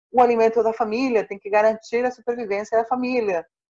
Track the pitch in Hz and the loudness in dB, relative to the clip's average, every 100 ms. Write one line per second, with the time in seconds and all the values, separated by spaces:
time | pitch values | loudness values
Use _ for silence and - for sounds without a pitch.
0 | _ 247 240 233 226 226 220 226 220 226 | _ 2 4 4 2 2 0 -2 -4 -2
1 | 262 220 185 202 208 208 220 220 - 233 | 0 0 -2 -8 -2 2 2 0 -4 -2
2 | 247 240 247 240 208 202 214 226 226 254 | -2 -4 -8 -6 -4 -6 -2 -2 0 -2
3 | 247 254 208 170 - _ _ | -2 -2 -2 -4 -6 _ _